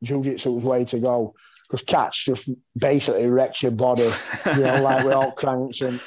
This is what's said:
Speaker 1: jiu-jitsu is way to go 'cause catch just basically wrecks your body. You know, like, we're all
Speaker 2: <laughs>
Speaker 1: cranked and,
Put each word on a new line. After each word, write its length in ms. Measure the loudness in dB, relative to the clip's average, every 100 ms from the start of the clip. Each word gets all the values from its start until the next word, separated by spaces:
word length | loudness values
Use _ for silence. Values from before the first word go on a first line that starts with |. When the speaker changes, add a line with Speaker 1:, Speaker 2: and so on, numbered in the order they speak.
Speaker 1:
jiu-jitsu 540 | -4 -2 -2 -2 -2 -2
is 60 | 0
way 180 | 0 0
to 140 | -2
go 360 | 0 0 -2 -8 _ _ _
'cause 140 | -8
catch 420 | 0 0 0 -2 -2
just 240 | -2 -4 -10 _ -2
basically 520 | 2 2 2 2 2
wrecks 340 | 2 2 0
your 100 | -2
body. 380 | 2 2 2 2 0 -6 -6 0
You 120 | 2
know, 180 | 2 2
like, 240 | 2 2 2
we're 80 |
all 180 | 2 0
Speaker 2:
<laughs> 60 | -2
Speaker 1:
cranked 360 | -2 -2 -4 -4
and, 200 | -4 -6